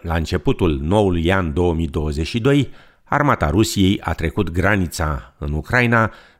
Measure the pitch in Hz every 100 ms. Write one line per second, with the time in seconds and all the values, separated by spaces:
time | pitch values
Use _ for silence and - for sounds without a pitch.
0 | 85 82 80 90 - 131 90 71 76 101
1 | 101 85 82 98 87 73 90 82 80 85
2 | 76 73 82 117 117 143 123 - - _
3 | _ 143 147 117 87 90 110 - 95 107
4 | - 78 80 - 85 85 90 104 87 -
5 | 78 69 - _ 71 76 - 123 120 117
6 | 110 - - _